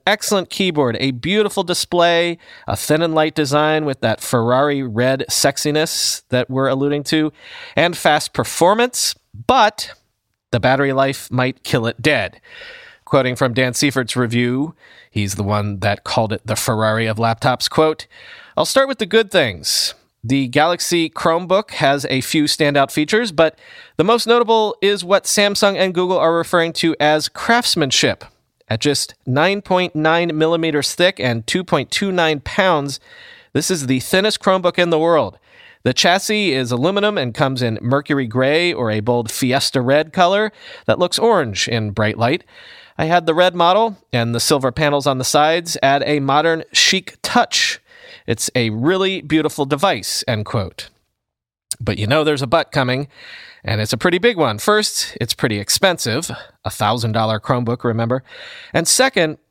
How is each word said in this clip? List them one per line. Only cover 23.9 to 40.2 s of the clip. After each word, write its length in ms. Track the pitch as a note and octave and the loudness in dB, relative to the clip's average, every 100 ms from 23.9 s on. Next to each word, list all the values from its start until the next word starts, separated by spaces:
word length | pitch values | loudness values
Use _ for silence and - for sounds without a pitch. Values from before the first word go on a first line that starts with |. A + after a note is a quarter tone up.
| - | -2
the 80 | |
most 220 | F3+ A#3 A3 | 2 2 2
notable 500 | A#3+ A3+ A3+ G#3+ - | 2 4 2 0 0
is 200 | G3 G#3 | -2 -2
what 220 | F3 F#3+ | 0 0
Samsung 520 | - - G3+ G3+ G3+ F3 | 0 0 2 2 0 2
and 180 | F#3+ | -2
Google 240 | F3 F#3 F#3 | 0 0 2
are 180 | D#3+ E3+ | 2 2
referring 380 | E3 F3 E3 | 0 0 0
to 200 | D#3 E3 D3+ | 0 -2 2
as 280 | D3+ D#3 - | 2 2 -2
craftsmanship. 960 | - - A#3 - F3 C#3 - C3 F#2+ - _ _ _ - | -6 0 0 2 0 0 0 0 -2 -10 _ _ _ -6
At 100 | A2 | -2
just 340 | D3 C#3 - - - | 0 -2 -4 -10 -4
nine 360 | B2+ F3 G3+ | 2 2 0
point 340 | - F3+ F3+ D3+ | 0 0 0 0
nine 340 | D#3 E3+ E3+ D#3 | 2 2 0 0
millimeters 560 | D#3+ E3+ D#3+ D3 C3 | 2 2 0 0 -2
thick 240 | - F3+ - | 0 0 0
and 260 | B2 A#2 | -2 -2
two 200 | - F#3+ | -2 -4
point 260 | F3+ D#3 A#2+ | 0 -2 -2
two 220 | - G3 | -4 -2
nine 260 | F3+ D#3+ D3 | 0 0 0
pounds, 640 | - - F#3+ D#3 C#3 C3+ - - - - _ | -4 0 2 2 -2 -8 -16 -20 -20 -20 _
this 160 | C#3 D3+ | -4 -2
is 200 | F3+ C3 | -2 -2
the 100 | C3 | -4
thinnest 400 | - F#3 G#3 - | 0 0 0 0
Chromebook 400 | G3+ F#3+ F3 F3 | 0 0 0 0
in 120 | F3 | 2
the 80 | D#3 | 2
world. 420 | E3 D#3+ G#2 - _ - - _ | 2 2 0 -6 _ -20 -20 _
The 100 | - | -4
chassis 600 | - F3 F#3+ - G#3+ G3 | 2 2 2 0 0 0
is 180 | C3 B2 | 0 0
aluminum 480 | B2 D#3 G3+ G#3 G3+ | 0 0 0 0 0
and 160 | B2 | -4
comes 280 | A2+ C#3 B2+ | -2 -2 0
in 180 | A#2+ A2 | -2 -2
mercury 460 | A#2+ C#3 - C#3+ A#2+ | 0 0 0 -2 0
gray 440 | B2 C3 D#3 F3 | 0 2 2 0
or 160 | B2+ A#2 | -2 -2
a 120 | G#2+ | -2
bold 280 | G#2 A#2+ A2+ | 0 -2 -2
fiesta 520 | - B2+ B2+ - C3+ | -2 0 0 0 -2
red 320 | B2 D3 D#3+ | 2 2 2
color 400 | - | 2